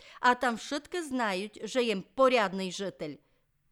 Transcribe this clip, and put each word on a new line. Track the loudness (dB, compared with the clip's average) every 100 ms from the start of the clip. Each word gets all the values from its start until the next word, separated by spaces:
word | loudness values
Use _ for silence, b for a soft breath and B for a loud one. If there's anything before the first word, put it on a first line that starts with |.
| B B
a | 2 4
tam | 2 -2
všetko | -4 -6 -4 -8 -4
znajú, | -2 -2 -2 -6 -10
že | -4 0 0
jem | 0
poriadny | -2 2 4 6 2 -2 -6
žiteľ. | -6 -8 -8 -10 -12 _ _ _ _ _